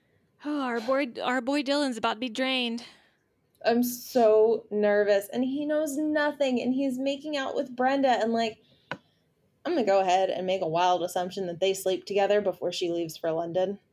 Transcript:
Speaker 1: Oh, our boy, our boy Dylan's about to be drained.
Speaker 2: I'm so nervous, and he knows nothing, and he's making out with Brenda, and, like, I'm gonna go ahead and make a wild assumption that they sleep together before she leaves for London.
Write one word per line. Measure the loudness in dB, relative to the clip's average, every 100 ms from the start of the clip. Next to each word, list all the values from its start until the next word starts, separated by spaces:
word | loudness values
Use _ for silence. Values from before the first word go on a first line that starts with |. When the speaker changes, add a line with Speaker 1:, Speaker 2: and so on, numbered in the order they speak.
| _ _ _ _
Speaker 1:
Oh, | -6 -4
our | -2 -4
boy, | -2 -2 -2 -4
our | -2 -2
boy | 0 -2
Dylan's | 0 0 -2 -2
about | -4
to | -2
be | -6
drained. | -4 -2 -2 -2 -6 -10 -20 _ _ _ _ _ _ 0
Speaker 2:
I'm | 2
so | 0 -4 -2 4 6 6 6 2 -2
nervous, | 0 2 4 4 2 0
and | -4
he | -2 -2 -2
knows | -2 -2 -2
nothing, | 0 0 0 0 0 0
and | 0
he's | 0 0 -2
making | -4 -4 -4 -4
out | -4 -4
with | -4 0
Brenda, | 0 2 2
and, | 2 2
like, | 0 -2 -6 _ _ -16 -16 _ _ _ _ _ _ -2
I'm |
gonna | 0 2
go | 4
ahead | 4 4 2
and | 0 -2
make | -2
a | 0
wild | 2 4 2
assumption | 0 -4 -4 -6 -6
that | -2
they | 0
sleep | 0 0 -2 -2
together | 0 2 2
before | 2 -2 -4
she | -4 -2
leaves | -2 -4 -6
for | -4
London. | -2 -2 -2 -2 -4 _